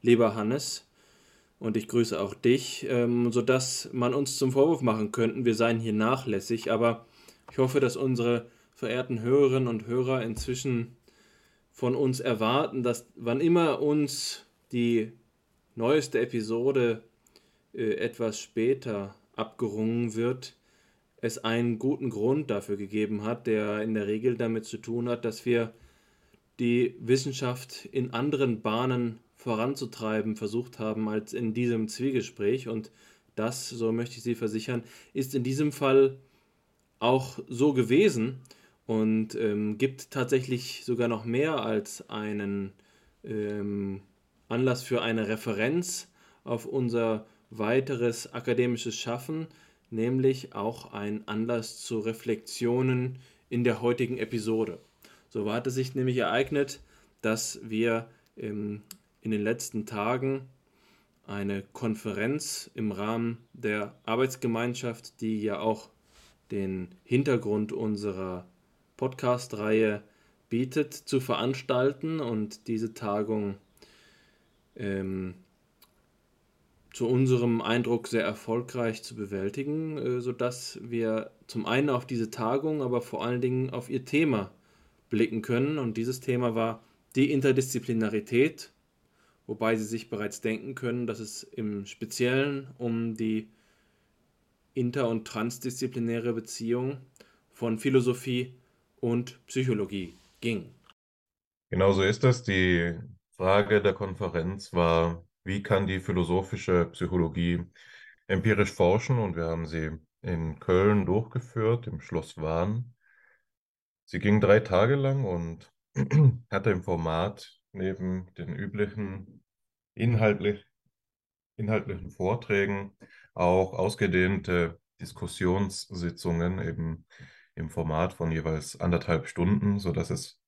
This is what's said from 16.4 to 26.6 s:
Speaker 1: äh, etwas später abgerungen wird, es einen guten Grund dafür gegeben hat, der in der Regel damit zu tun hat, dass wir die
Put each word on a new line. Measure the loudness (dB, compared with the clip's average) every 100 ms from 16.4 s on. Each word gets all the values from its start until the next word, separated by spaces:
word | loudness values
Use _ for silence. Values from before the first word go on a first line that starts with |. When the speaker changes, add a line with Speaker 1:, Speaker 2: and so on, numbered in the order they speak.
| -2 0 2 2 2 0 -8 _ _ _ _ _ _
Speaker 1:
äh, | -4 -2
etwas | 0 -4 -2 -4 -4
später | -8 -2 0 0 -2 -6 -8 -14 _ -8
abgerungen | -8 -4 -4 -2 0 0 -2 0
wird, | -2 -2 -10 _ _ _ _ _ _ _
es | -6 -2
einen | 0 2 0 0
guten | -2 -2 -4
Grund | 0 0 0 0
dafür | -4 -2 -6
gegeben | -2 -2 0 -2
hat, | -2 -4 0
der | 0 0 -2
in | -2
der | -2 0
Regel | 0 0 0
damit | -2 -2 -6
zu | -12
tun | -6 -4 -2
hat, | -2 -4
dass | -4 2
wir | 2 2 -8 -20 _ _ _ _ _ _
die | -2